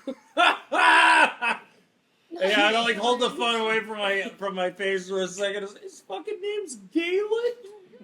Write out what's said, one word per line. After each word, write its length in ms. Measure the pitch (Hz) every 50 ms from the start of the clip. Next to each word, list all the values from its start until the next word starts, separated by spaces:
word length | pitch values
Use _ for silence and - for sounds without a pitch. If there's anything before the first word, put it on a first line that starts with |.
| _
<laughs> 1500 | - 262 - _ _ _ - 339 339 - - - - - 339 370 320 320 330 339 330 330 320 311 240 - - 240 233 220 - - _ _ _ _ _ _ _ _ _ _ _ _ _ -
Yeah, 340 | 339 185 190 208 208 202
I 40 | 214
don't, 140 | 220 226 233
like, 100 | 233 226
hold 240 | 196 208 240 247 240
the 100 | 247 233
phone 300 | 180 - 240 233 233 226
away 220 | 220 220 220 220
from 160 | 214 214 220
my, 340 | 214 202 196 196 196 185 170 - -
from 160 | 190 196 185
my 160 | 185 185 180
face 380 | 180 - 202 190 196 190 180 180
for 120 | 196 190
a 60 | 185
second. 400 | 180 170 190 202 202 196 208 202 196 - - -
His 160 | 381 - - _
fucking 320 | _ 196 392 302 - 415 359
name's 340 | 359 403 415 427 427 330 254
Galen? 800 | 214 190 190 _ 311 339 339 359 381 415 427 427 453 480 480 480 - - - 415 415 370 _ - 494